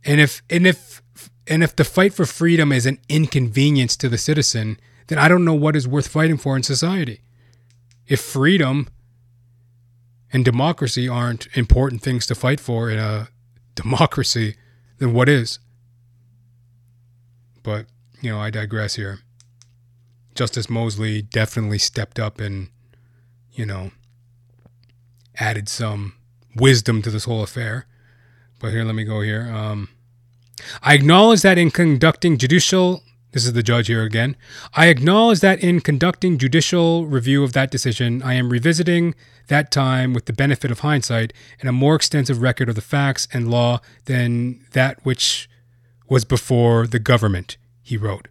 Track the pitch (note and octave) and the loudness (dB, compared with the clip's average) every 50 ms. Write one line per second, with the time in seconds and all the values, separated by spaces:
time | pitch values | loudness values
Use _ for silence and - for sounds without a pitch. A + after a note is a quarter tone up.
0 | _ - D3 D3+ D3+ C3 - - _ _ E3+ E3+ F3 F#3 - - - - - - | _ 0 2 4 4 2 0 -8 _ _ -2 2 4 2 2 0 -6 -20 -20 -20
1 | _ _ _ - - - _ _ _ - D#3 D#3+ E3+ D#3 - - D3+ - - - | _ _ _ -20 -20 -20 _ _ _ -2 0 0 0 0 2 0 -2 0 2 2
2 | F#3 G3+ F#3+ - F3 - - - E3 E3+ E3+ D#3+ D#3 C#3+ C#3 B2+ A#2 C#3+ D#3+ - | 2 2 2 0 -4 -4 -2 -2 2 2 4 4 4 2 2 2 0 0 -4 -4
3 | _ _ D3 D#3 D#3+ C#3+ - C#3+ B2+ A#2 G#2 C3+ C3+ D3 D3 C#3 B2+ A#2 - - | _ _ 0 0 0 2 0 -2 -2 0 0 2 2 4 4 2 2 0 -2 -2
4 | - B2+ A#2 G#2+ - - D3+ D3+ C3 - - A#2 G#2+ A2 G#2+ - _ _ _ _ | -2 -2 -2 -2 -2 -2 0 0 0 -2 -2 -4 -4 -6 -8 -10 _ _ _ _
5 | _ - - - D#3 D#3 F3 F3+ F3 E3 D#3+ D3+ D3 D3+ D3+ D3+ C3 B2 C3 D3 | _ -6 0 2 4 4 6 4 4 2 2 2 2 2 0 0 -2 0 -2 -2
6 | C3+ - - D#3 D#3+ D#3+ D#3+ C#3 - C#3 C3+ C3 A#2+ - C#3+ B2+ - E3+ F#3+ G3 | -2 -2 -2 0 0 0 0 0 -2 -2 -2 -2 -2 -2 -2 -2 -2 -2 -2 -2
7 | D#3+ A#2+ G#2+ - _ _ _ _ _ _ _ _ _ _ _ _ _ _ _ _ | -4 -6 -8 -14 _ _ _ _ _ _ _ _ _ _ _ _ _ _ _ _
8 | _ - C#3+ B2 - - - C3+ C3+ D#3 F#3+ G3 D3+ C3 C3 D3 C#3+ - - - | _ -2 -2 -2 -2 -4 -4 0 2 2 4 2 2 0 -2 -4 -4 -6 -12 -20
9 | _ _ _ _ _ _ _ _ _ _ _ _ _ _ _ _ _ _ _ _ | _ _ _ _ _ _ _ _ _ _ _ _ _ _ _ _ _ _ _ _
10 | _ _ _ _ _ _ - C3 B2 B2+ A#2+ A#2+ C3+ D#3+ E3+ - D3 A#2+ - C3 | _ _ _ _ _ _ -2 0 2 2 2 2 0 0 -2 -2 -4 -4 -4 -4
11 | B2 B2+ B2 A#2+ A#2+ A#2+ A#2+ A2 - - - C3+ A#2+ G#2+ - B2 C3 C#3 B2 A2+ | -4 -4 -4 -4 -4 -4 -6 -8 -10 -8 -4 -4 2 2 4 4 4 -2 -4 -6
12 | - C#3+ B2+ B2 - - B2 - - B2+ C#3+ C#3 - - A#2+ A2+ A2+ A#2 A2 G#2+ | -6 -4 -4 -4 -4 -6 -6 -4 -2 -2 -2 -2 -4 -6 -4 -4 -4 -4 -4 -4
13 | A2 G#2+ G#2+ G#2+ G#2+ - _ _ _ _ _ _ _ _ _ - - G#2+ C3 - | -4 -4 -4 -6 -8 -10 _ _ _ _ _ _ _ _ _ -10 -6 -4 0 0
14 | E3+ C#3+ - - A#2+ - - A#2 A2+ G#2+ G#2+ _ _ _ _ _ _ _ _ _ | 0 0 0 -2 -4 -2 -2 -2 -2 -4 -6 _ _ _ _ _ _ _ _ _
15 | C#3 B2 A#2 A#2+ B2+ C3+ D3 C3 A#2 A2+ - - _ _ _ _ _ _ _ _ | -2 0 2 2 4 4 4 2 0 -4 -8 -14 _ _ _ _ _ _ _ _
16 | _ _ _ _ _ _ _ _ _ _ _ _ _ _ _ _ _ _ _ _ | _ _ _ _ _ _ _ _ _ _ _ _ _ _ _ _ _ _ _ _
17 | _ _ _ _ _ _ _ _ _ _ _ _ _ A2+ G#2+ A2 A2 _ _ _ | _ _ _ _ _ _ _ _ _ _ _ _ _ -8 -8 -8 -8 _ _ _
18 | _ _ _ _ - A#2+ A2 G#2 G#2 G#2+ G#2+ G#2+ G#2+ G#2 A2 A2 G#2+ G2+ - - | _ _ _ _ -8 -8 -6 -6 -6 -6 -6 -8 -8 -6 -6 -6 -6 -6 -6 -8
19 | G#2 G2 G2 F#2+ _ _ _ _ _ _ _ _ - _ _ _ _ _ _ _ | -8 -10 -12 -14 _ _ _ _ _ _ _ _ -20 _ _ _ _ _ _ _
20 | _ _ _ _ _ _ _ - B2+ A2 - B2 G#2+ - A#2 A2+ A#2 A2+ G#2 G2+ | _ _ _ _ _ _ _ -6 -6 -4 -4 -6 -6 -4 -4 -4 -4 -4 -4 -4
21 | G#2+ A2 G#2+ G#2 G#2 G#2+ - A2+ A2 - - - A2 G#2 G#2 G#2 - - _ - | -6 -4 -4 -6 -8 -6 -2 -2 -2 -2 -4 -6 -4 -4 -4 -4 -4 -4 _ -6
22 | G#2+ - _ - A2+ G#2+ - - A2 G2+ G2 G2 F#2+ - _ _ _ _ _ _ | -8 -8 _ -6 -6 -6 -6 -8 -10 -8 -8 -10 -12 -14 _ _ _ _ _ _
23 | _ _ _ _ _ _ _ _ _ _ _ - A2+ G#2 G2 F#2+ F#2 F#2+ _ _ | _ _ _ _ _ _ _ _ _ _ _ -10 -10 -8 -8 -10 -10 -12 _ _
24 | _ _ _ _ _ _ _ _ _ _ _ _ _ - _ _ _ _ _ _ | _ _ _ _ _ _ _ _ _ _ _ _ _ -20 _ _ _ _ _ _
25 | _ _ _ _ _ _ _ - A#2 A2 A2 G#2+ G2+ G#2 - - A#2+ G#2+ G#2 G#2 | _ _ _ _ _ _ _ -6 -4 -4 -4 -4 -6 -8 -8 -6 -6 -6 -6 -8
26 | G2+ G2 - _ _ _ _ _ _ _ _ A2 B2 C3+ C3 A#2 G#2+ - A#2 A2 | -10 -12 -14 _ _ _ _ _ _ _ _ 4 4 6 6 4 2 0 -2 -2
27 | G#2 A#2 G#2 G#2+ - A#2+ A#2 A2 G#2+ - - B2+ A#2+ A2 G#2+ B2+ - _ _ _ | -2 -4 -6 -6 -6 -4 -4 -4 -4 -6 -6 -8 -8 -8 -8 -10 -12 _ _ _
28 | _ _ _ _ _ _ _ _ _ _ _ _ - A2 G2+ A2+ A2+ A2+ A2 A2 | _ _ _ _ _ _ _ _ _ _ _ _ -8 -6 -4 -4 -4 -4 -4 -4
29 | A2 G#2+ A2 G#2+ G#2 G#2+ G#2+ G#2+ A#2+ A#2+ A#2 A2 G#2+ G#2+ G#2+ G#2 G2+ - _ _ | -6 -4 -4 -4 -4 -4 -4 -4 -6 -8 -8 -8 -6 -6 -6 -8 -10 -12 _ _
30 | _ _ _ _ _ _ _ _ _ _ _ - - - - - - C#3 D3 C#3+ | _ _ _ _ _ _ _ _ _ _ _ -20 -18 -18 -18 -4 4 4 4 6
31 | C#3 D3 E3 F#3 G#3 A3+ A3+ G3 - G3 F#3 F3 F3 D#3+ - - F3 D#3+ D3 B2+ | 6 6 8 8 8 8 6 6 6 4 6 6 4 2 2 2 2 2 2 4
32 | C3+ D#3+ D#3+ - - F3 D#3+ B2 B2 B2+ D#3 F3+ - - - F#3 F3+ F3+ F3+ - | 4 2 2 2 0 0 2 2 2 4 4 4 4 2 2 2 2 0 0 -4
33 | _ _ _ _ _ _ - B2+ A2+ B2 A#2 A#2+ A2+ A2 A#2+ A#2+ A#2 G2 A#2 A2+ | _ _ _ _ _ _ -6 -4 -2 0 0 0 0 2 2 0 2 0 0 -2
34 | A2 A2+ A2 A2+ A#2 C3+ C#3 _ - - - - - - - - D#3+ E3+ E3 B2+ | -2 -2 -2 -2 -2 -2 -4 _ -14 -20 -20 -20 -20 -10 0 4 6 6 6 4
35 | C3 E3 F#3 G#3+ A3+ A#3 A3 E3 G3+ G3 F#3+ F3+ F#3 F3 F3 E3+ - - D#3 C3 | 4 2 4 4 4 4 4 4 4 2 2 2 0 0 0 0 0 0 0 0
36 | E3 F3+ F3+ - - F#3 F3 C3+ B2+ C3 B2 E3 D3+ - - F3 E3+ E3 E3 E3+ | 0 0 0 0 -2 0 0 0 0 2 2 2 2 2 0 2 2 2 2 0
37 | E3 D3+ C#3 C3 A#2 C3 C#3 C#3+ C#3+ C3 B2 C#3 C3+ C3+ - B2 - B2 A2+ - | -2 -2 -2 -2 0 2 2 2 2 2 0 0 -2 0 -2 -4 -4 -4 -2 -2
38 | B2 A#2+ A#2 B2 C3 C3 B2+ B2+ B2 B2 B2 A#2+ A#2 E3 E3 D#3+ F3+ E3 F3 E3+ | -2 -2 -2 -4 -2 -2 -2 -2 0 0 -2 0 0 0 0 0 0 0 2 2
39 | E3+ E3+ D#3 _ - _ _ _ _ - C#3+ D3 D3+ - - C#3 C3+ C3 C3 B2+ | 0 0 -4 _ -14 _ _ _ _ -2 0 0 0 0 -2 -2 0 0 0 0
40 | B2+ B2+ B2 B2 - - A#2 - C3+ C#3 C#3+ - - C3+ A#2 - - D3+ D3+ C#3 | -2 -2 -2 -4 -4 -6 -4 -2 0 0 0 -2 -2 -6 -6 -4 -2 -2 -2 0
41 | A#2 - A#2 A2+ A2+ A#2 - - - - - _ - C3 B2 B2 C3+ C#3+ D#3 D3+ | -2 -2 -2 -2 -4 -4 -8 -16 -20 -20 -20 _ -6 -2 0 2 2 2 2 2
42 | - - - D3 C3 A#2 C#3 A#2 A#2+ B2+ A#2 - C3 A2+ A#2 A2 - - - C#3+ | 0 0 0 -2 0 0 -2 0 0 -2 0 0 -2 -2 -2 -6 -6 -4 -2 0
43 | C#3+ C#3 C3 - - - - B2+ A#2+ A#2 A#2 A#2+ A#2+ A#2+ A#2+ A#2+ _ - - _ | 0 0 -2 -4 -6 -6 -4 -4 -2 0 0 2 2 2 0 -2 _ -12 -20 _
44 | _ - C3 B2+ B2 A#2+ A#2+ A#2+ A#2+ B2 B2+ - _ _ - C3+ B2+ C3+ - _ | _ -4 -2 0 0 0 0 -2 -2 -4 -6 -10 _ _ -2 0 0 0 -2 _
45 | _ C3 B2+ - - - - - - _ _ _ _ _ _ _ _ _ _ _ | _ -4 -2 -2 -2 -4 -4 -6 -8 _ _ _ _ _ _ _ _ _ _ _
46 | _ _ C3+ B2+ A2 - C3 A#2 - - C3 A#2+ A#2+ A#2 A#2 A2+ A2+ A2+ A2+ A#2+ | _ _ 0 0 2 2 -2 -2 0 0 2 4 4 4 4 2 2 0 -2 -4
47 | A2 - B2+ A#2 A2+ G#2+ F#2+ F2 F2 - - _ _ _ _ _ _ - A#2+ G#2+ | 0 2 2 2 2 0 -2 -2 -4 -10 -16 _ _ _ _ _ _ -10 -8 -6
48 | G2+ G#2+ G2 G2 - - | -6 -6 -6 -8 -12 -20